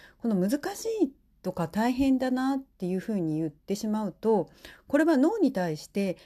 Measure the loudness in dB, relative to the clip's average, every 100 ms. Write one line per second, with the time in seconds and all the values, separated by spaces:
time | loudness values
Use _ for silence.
0 | -20 _ -2 0 2 0 -4 -8 -4 0
1 | 0 -2 _ _ -8 -4 -4 0 0 2
2 | 2 2 2 0 0 -2 -6 -8 -4 -4
3 | -2 -2 -2 -2 -4 -6 -8 -6 -2 -2
4 | -4 -4 2 2 0 -8 -20 -20 -2 2
5 | 4 4 4 4 0 0 -2 -4 -6 -4
6 | -2 -4